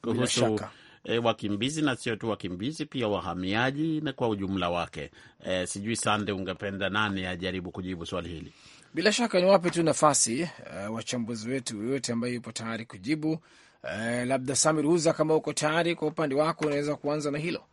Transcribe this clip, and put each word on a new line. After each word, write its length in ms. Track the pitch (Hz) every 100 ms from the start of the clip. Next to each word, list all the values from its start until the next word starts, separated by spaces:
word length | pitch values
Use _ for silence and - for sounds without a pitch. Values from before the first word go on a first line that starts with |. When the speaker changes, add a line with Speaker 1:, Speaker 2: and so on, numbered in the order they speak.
Speaker 1:
Bila 120 | 120 110
Speaker 2:
kuhusu, 240 | 123 -
Speaker 1:
shaka. 300 | 120 107 - - - -
Speaker 2:
eh, 220 | - 117 117
wakimbizi, 560 | 110 104 104 127 156
na 140 | 151 123
sio 200 | - 107
tu 140 | 113
wakimbizi, 560 | 101 95 87 117 160 147
pia 220 | 135 113
wahamiaji 960 | 98 90 90 92 110 131 139 160 156
na 120 | 151
kwa 160 | 131 120
ujumla 400 | 104 95 95 87
wake. 420 | 87 80 - 71 - - _ -
Eh, 220 | 92 87
sijui 280 | 101 101 110
Sande, 360 | - 107 101
ungependa 580 | 98 95 90 101 98 98
nani 360 | 101 107 95 92
ajaribu 460 | 87 92 92 90
kujibu 340 | 90 92 92 85
swali 240 | 92 85
hili? 240 | 82 - - - - -
Speaker 1:
Bila 180 | - 190
shaka 280 | 208 233 185
niwape 300 | 185 196 175
tu 140 | 170
nafasi, 680 | 160 143 151 139 - 120 165 - - 85 101
uh, 80 | 113
wachambuzi 540 | 110 123 113 117 113
wetu 280 | 135 123 110
yoyote 300 | 113 135 120
ambaye 200 | 117 120
yupo 180 | 123 117
tayari 340 | - 117 113 113
kujibu. 460 | 98 98 156 151 160 - - - _
Uh, 440 | - 95 113 120 123
labda 280 | 131 127 131
Samir 300 | 160 156 147
Huza, 280 | 170 156
kama 220 | 156 156 156
uko 180 | 151
tayari 420 | 143 151 160 170 170
kwa 120 | 151
upande 280 | 156 156 139
wako, 300 | 156 165 151
unaweza 300 | 143 147 143
kuanza 360 | 147 151 147
na 60 | 143
hilo. 260 | 165 160 -